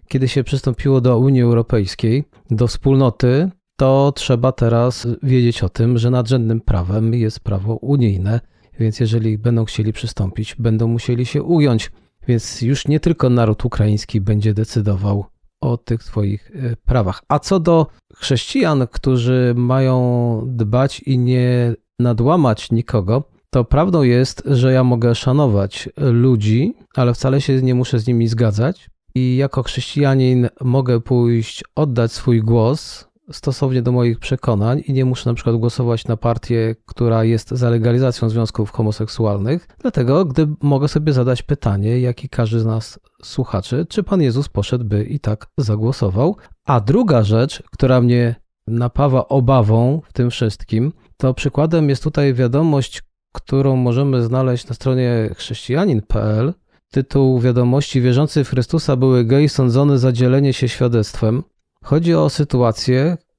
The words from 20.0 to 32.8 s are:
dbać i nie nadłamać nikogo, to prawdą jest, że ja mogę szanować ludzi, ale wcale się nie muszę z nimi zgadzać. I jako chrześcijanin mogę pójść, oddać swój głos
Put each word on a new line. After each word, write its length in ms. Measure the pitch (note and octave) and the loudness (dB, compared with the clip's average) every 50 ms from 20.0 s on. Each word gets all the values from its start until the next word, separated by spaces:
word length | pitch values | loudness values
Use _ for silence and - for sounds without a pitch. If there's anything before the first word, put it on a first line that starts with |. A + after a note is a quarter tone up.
| B2 B2 B2 A#2+ A#2+ A#2+ A2+ A2 A#2 | 0 0 0 0 0 0 -2 -2 -4
dbać 540 | B2+ B2 A#2 A2 G#2 A#2 B2 C3+ C3+ - - | -4 -4 -4 -2 0 0 0 0 0 -2 -6
i 180 | - C3 C3 B2 | -4 -2 0 0
nie 560 | B2 B2 B2+ B2 B2 B2 B2 B2 A#2+ A#2+ A2+ - _ _ _ - | 2 2 2 2 2 2 2 0 0 0 -2 -4 _ _ _ -2
nadłamać 720 | A#2+ B2 A#2 A2+ A#2+ C#3 E3+ F3+ C#3+ A#2+ G#2+ - - - | 0 0 2 2 2 2 2 4 2 2 0 -2 -4 -2
nikogo, 520 | A#2 A2+ - - - G#2+ F2+ F#2+ A#2 C#3 D3 _ _ _ _ - | -2 -2 -2 0 -2 -2 0 0 -2 -2 -2 _ _ _ _ -4
to 140 | - B2+ A2+ | -2 -2 0
prawdą 380 | - C3+ C#3+ E3+ G3 F3 D#3+ | 2 2 2 2 2 2 2
jest, 400 | C#3 B2 A#2+ B2 C3 - - - - | 4 4 4 4 2 0 -4 -8 -4
że 260 | - C#3 A#2+ B2+ C3 | 0 2 2 4 4
ja 120 | C3 C3 B2+ | 4 4 2
mogę 300 | B2 B2 A#2 A#2 A#2+ A#2 | 2 2 2 2 0 0
szanować 760 | - - C3 B2+ D3+ D3 B2 G2+ G2+ G2 F#2+ - - - - - | 0 0 0 2 2 2 2 2 0 0 -2 -6 -10 -16 -12 -6
ludzi, 800 | - C#3+ C3 A#2 A#2+ B2 C3 B2 G#2+ G#2 G#2+ A2 B2 D#3 A3+ - _ - _ - | -2 0 2 2 4 4 4 2 2 2 2 2 2 2 0 -4 _ -12 _ -4
ale 200 | C3+ B2 B2 A#2+ | 0 0 0 0
wcale 260 | - - C3 C3+ C#3 | 0 0 0 0 0
się 220 | C3+ - C3+ C3 | 0 0 0 0
nie 120 | C3 B2+ B2+ | 2 2 0
muszę 240 | B2 B2 - C3 A2+ | 0 0 0 -2 -2
z 80 | A2 | 0
nimi 220 | B2 A#2+ A#2 A2+ A2+ | 0 0 0 0 0
zgadzać. 640 | A#2 A2 A#2+ A2 G2+ G#2+ A#2+ D3+ F#3+ - - - _ _ _ _ - | 0 0 0 0 0 0 0 -2 -2 -6 -12 -20 _ _ _ _ -4
I 220 | B2+ B2+ B2+ B2+ | -2 -2 0 0
jako 260 | C3 C#3 C3+ - C3 | 0 0 -2 -2 -4
chrześcijanin 840 | A#2+ - - B2+ - - - C#3+ C#3+ C3+ C3+ C3+ B2+ B2+ B2+ B2 A#2+ - - - | -6 -6 -6 -8 -8 -6 -2 0 2 2 2 2 4 4 4 2 2 0 -2 -4
mogę 400 | C3 B2+ B2 C3+ B2+ B2+ A#2+ A#2 | -2 0 0 0 2 2 0 0
pójść, 640 | - - B2+ B2 A#2+ A#2 A#2 A2+ A2+ - - - - - - | 0 0 0 2 2 2 2 0 -2 -4 -10 -16 -16 -10 -4
oddać 380 | D3+ D#3 C#3+ A#2+ A#2+ A#2 A2+ | -2 -2 0 0 0 -2 -2
swój 300 | - - - C3+ A#2+ A2+ | -2 -4 0 0 2 2
głos 680 | G#2+ A2+ A#2 A#2 A2 A#2+ D3+ - | 2 2 2 2 2 2 0 -4